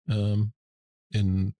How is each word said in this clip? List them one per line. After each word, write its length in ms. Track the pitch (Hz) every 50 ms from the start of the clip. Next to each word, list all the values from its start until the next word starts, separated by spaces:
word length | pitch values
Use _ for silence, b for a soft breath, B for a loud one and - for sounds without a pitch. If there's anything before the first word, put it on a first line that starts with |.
| _ -
ähm, 420 | 110 104 101 104 104 104 107 107 - _ _ _ _ _ _ _ _ _ _ _
in, 440 | - 107 101 95 95 95 95 98 -